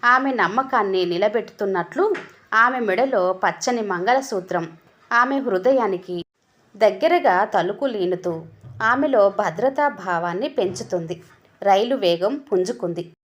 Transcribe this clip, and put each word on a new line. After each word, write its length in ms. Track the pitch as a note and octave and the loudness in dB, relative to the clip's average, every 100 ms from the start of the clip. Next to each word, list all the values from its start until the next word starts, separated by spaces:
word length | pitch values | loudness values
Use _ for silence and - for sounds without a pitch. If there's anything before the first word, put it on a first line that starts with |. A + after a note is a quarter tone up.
ఆమె 280 | A#3+ B3+ C4+ | 4 2 2
నమ్మకాన్ని 720 | B3 F3 A3 C4 B3 G3+ F#3+ | 0 0 0 0 0 0 0
నిలబెట్టుతున్నట్లు 1080 | F3 F3 G#3 A3 - - G3+ F#3 E3+ C#4 G#4 F#4+ - - _ | 0 0 0 0 -6 -6 -2 -2 -4 0 0 0 -6 -20 _
ఆమె 240 | A3 A#3+ C4 | 2 2 2
మెడలో 540 | A3 F#3 C4+ A#3+ F3+ | 0 0 2 2 0
పచ్చని 500 | F#3 F#3+ F3+ - A#3+ | 0 -2 -2 -4 -2
మంగళసూత్రం 960 | G#3 F3 F#3+ C4 C4+ G3+ F3+ F3 E3 - _ _ _ | -2 -2 2 0 0 -6 -4 -4 -6 -14 _ _ _
ఆమె 260 | A#3 B3 C#4 | 0 2 0
హృదయానికి 840 | A#3+ F#3 A#3 C4+ G#3+ F3+ - F3+ - _ _ _ _ G3+ | 0 0 2 2 2 -4 -6 -10 -10 _ _ _ _ 2
దగ్గరగా 680 | G#3+ F#3+ E4 F4 C4+ F#3 | 2 4 2 4 4 2
తలుకు 400 | G#3+ G3 F3 G3+ | 2 0 0 -2
లీనుతూ 580 | C#4 A3 F3+ F3+ F3+ E3 E3 - - - | -4 -2 -2 -2 -4 -8 -10 -20 -20 -4
ఆమెలో 460 | A3 C4 D4 B3+ G3 | -2 0 2 4 4
భద్రతా 600 | G3 G3+ E3 B3 C#4 D4 | 2 -2 0 -2 2 -2
భావాన్ని 600 | C#4+ F#3 F3 F3 F3 C#4+ | -2 -4 -2 -2 -4 -4
పెంచుతుంది. 760 | C#4+ F#3 - - F3+ E3 E3 - _ _ _ | -2 -4 -4 -6 -6 -6 -10 -14 _ _ _
రైలు 340 | G3 G3 A#3+ F3+ | 2 2 2 0
వేగం 400 | F#3 E3+ G3 C#4+ | 0 2 0 -4
పుంజుకుంది. 760 | - F#3+ F#3 - F3+ E3 E3+ _ | -2 -2 0 -4 -6 -6 -10 _